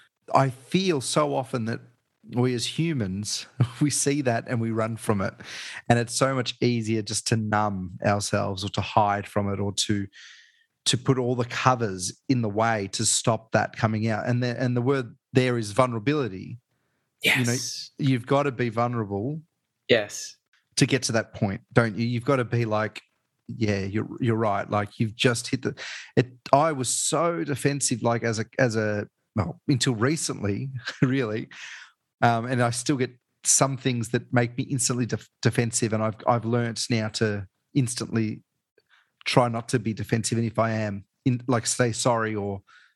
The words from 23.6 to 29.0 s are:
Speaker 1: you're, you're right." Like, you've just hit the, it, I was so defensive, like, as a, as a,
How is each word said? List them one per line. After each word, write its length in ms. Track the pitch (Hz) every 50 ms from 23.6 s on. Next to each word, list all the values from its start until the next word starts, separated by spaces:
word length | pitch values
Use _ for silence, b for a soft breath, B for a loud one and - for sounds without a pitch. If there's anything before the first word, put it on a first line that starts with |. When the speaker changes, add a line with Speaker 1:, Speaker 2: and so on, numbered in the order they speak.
| 110 104 101 98
Speaker 1:
you're, 280 | 95 95 98 110 107 - - -
you're 140 | 135 117 113
right." 320 | 110 113 107 98 101 - -
Like, 300 | 107 104 101 - - -
you've 160 | 120 107 107
just 320 | - - 127 117 - -
hit 160 | - - 120 -
the, 120 | - - B B B B B B B B
it, 120 | 131 123 123 123 - _ - 135
I 180 | 139 156 165
was 160 | 151 131 123
so 560 | - - - - - 156 143 165 170 170 170 165
defensive, 600 | 147 135 - - 143 139 139 - - 127 107 117
like, 200 | 117 117 113 113
as 160 | 117 110 110
a, 60 | 107 - -
as 180 | - 131 120 107
a, 300 | 113 107 107 104 104